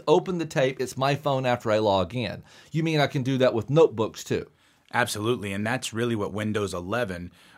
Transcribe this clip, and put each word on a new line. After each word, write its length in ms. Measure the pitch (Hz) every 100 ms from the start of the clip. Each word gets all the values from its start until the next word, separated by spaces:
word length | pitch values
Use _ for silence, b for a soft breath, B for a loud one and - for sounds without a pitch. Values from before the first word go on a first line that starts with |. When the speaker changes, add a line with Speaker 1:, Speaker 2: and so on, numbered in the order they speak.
| -
Speaker 1:
open 300 | 175 190 180
the 80 | 156
tape, 340 | 160 135 135
it's 160 | 123 -
my 200 | 135 143
phone 320 | 147 131 127
after 240 | 120 117
I 80 | 107
log 360 | 107 98 87 123
in. 280 | 107 - - B B
You 120 | 156
mean 160 | 165 156
I 80 | 139
can 160 | 143
do 160 | 123 131
that 160 | 127 113
with 160 | 104
notebooks 520 | 151 160 107 104 -
too? 220 | - 98 - b b b b
Speaker 2:
Absolutely, 580 | 117 120 104 107 120 101
and 160 | 98 107
that's 240 | 131 -
really 240 | 110 120 113
what 160 | 98
Windows 420 | 101 107 104 101
eleven 580 | 92 90 113 113 87 87 b b